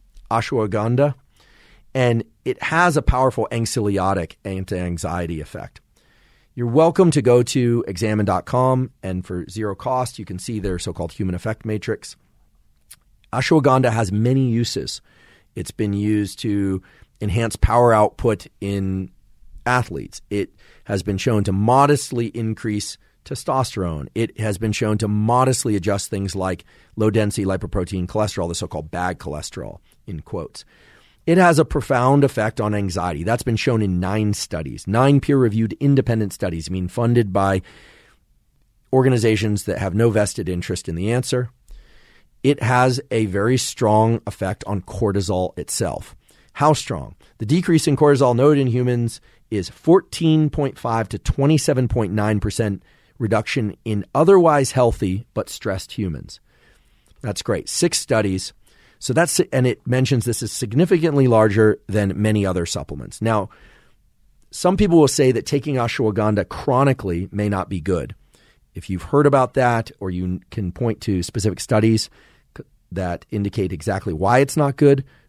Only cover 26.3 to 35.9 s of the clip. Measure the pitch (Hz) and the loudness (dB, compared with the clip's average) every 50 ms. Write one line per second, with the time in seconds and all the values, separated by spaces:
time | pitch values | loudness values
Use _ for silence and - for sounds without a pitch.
26.3 | 90 98 92 92 92 - - _ _ _ _ _ _ - 107 110 101 110 107 104 | -4 -4 -4 -4 -4 -6 -10 _ _ _ _ _ _ -2 0 0 2 2 0 0
27.3 | - - 101 95 95 92 - 82 - 101 90 82 101 92 87 82 - 107 107 101 | -2 -2 -2 -2 -2 -4 -4 -6 -4 -4 -4 -4 -4 -6 -6 -4 -2 -2 -2 -2
28.3 | - - 90 85 85 - - 80 - 78 76 80 - 87 87 92 90 - - - | -2 -4 -6 -6 -6 -6 -8 -8 -8 -10 -10 -8 -8 -6 -6 -6 -6 -8 -10 -10
29.3 | 71 73 73 - - 95 67 52 - - _ _ _ _ _ - 92 78 - - | -10 -10 -10 -12 -12 -12 -12 -14 -14 -18 _ _ _ _ _ -14 -14 -14 -12 -12
30.3 | - 92 80 - - - - _ _ _ _ _ _ _ _ _ _ _ _ - | -10 -10 -10 -12 -14 -20 -20 _ _ _ _ _ _ _ _ _ _ _ _ 2
31.3 | 165 180 185 175 165 143 160 - - 147 123 - 139 123 123 127 139 143 139 135 | 4 6 6 6 6 4 2 2 0 -4 -2 0 0 2 4 4 4 4 2 0
32.3 | - - 107 110 - - 107 104 107 104 101 95 82 95 87 90 82 73 82 95 | -2 -2 -2 -2 -2 -2 -2 -2 -2 -2 -2 -4 -4 -4 -4 -4 -4 -4 -2 -2
33.3 | 117 117 - - 113 107 - 143 120 110 107 98 92 87 92 92 101 110 107 104 | -2 -2 -2 -2 -2 -2 0 0 0 2 0 0 0 0 -2 -2 -2 0 0 0
34.3 | 101 - - - - 82 80 69 58 - - - 101 117 131 139 143 139 - - | -2 -4 -6 -8 -8 -8 -8 -8 -10 -10 -6 -2 0 2 4 4 4 4 4 2
35.3 | 143 135 127 113 101 113 113 107 - - - 139 | 2 2 2 2 2 0 0 -2 -2 -2 0 2